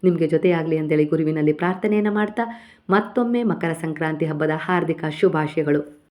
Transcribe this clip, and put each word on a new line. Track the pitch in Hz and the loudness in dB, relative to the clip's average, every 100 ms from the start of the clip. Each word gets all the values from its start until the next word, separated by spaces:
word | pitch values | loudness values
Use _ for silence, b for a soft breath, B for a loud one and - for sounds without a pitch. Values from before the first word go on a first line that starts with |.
ನಿಮ್ಗೆ | 185 170 160 | 2 2 2
ಜೊತೆಯಾಗ್ಲಿ | 156 180 170 160 156 | 2 2 2 0 -2
ಅಂತೇಳಿ | 156 151 151 | 0 2 2
ಗುರುವಿನಲ್ಲಿ | 160 156 156 151 151 | 2 0 0 0 2
ಪ್ರಾರ್ಥನೆಯನ್ನ | 175 190 214 208 208 208 | 0 0 0 0 2 0
ಮಾಡ್ತಾ | 208 214 233 B B B - 196 | -2 -2 -6 B B B 0 2
ಮತ್ತೊಮ್ಮೆ | 214 - 240 240 226 | 2 -2 0 0 0
ಮಕರ | 170 165 160 165 | -2 -2 -4 -4
ಸಂಕ್ರಾಂತಿ | 151 160 156 160 | -2 -4 -2 -2
ಹಬ್ಬದ | 151 156 156 - | 0 -2 -2 0
ಹಾರ್ದಿಕ | 180 170 160 156 151 | 0 0 -2 -4 0
ಶುಭಾಶಯಗಳು. | 190 160 151 156 147 147 - - _ | 0 2 -2 -2 0 0 -2 -14 _